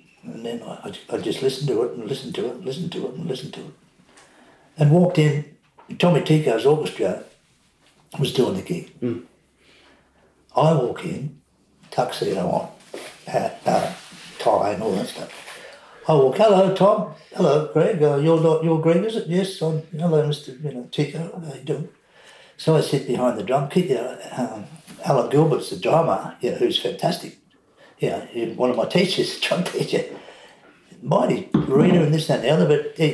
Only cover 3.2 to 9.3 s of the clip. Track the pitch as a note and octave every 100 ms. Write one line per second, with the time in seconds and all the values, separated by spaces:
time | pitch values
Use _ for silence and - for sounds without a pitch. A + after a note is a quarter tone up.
3.2 | - - - - - - _ _ _ _
4.2 | - _ _ _ _ - D3 E3+ F3 -
5.2 | D3+ C#3+ - - _ _ - - C3+ C3+
6.2 | - D#3 D3 A2+ B2+ D3+ - - G2 G2+
7.2 | - _ _ _ _ _ _ _ _ -
8.2 | B2+ - A2 F#2+ - F2 - - B2 -
9.2 | -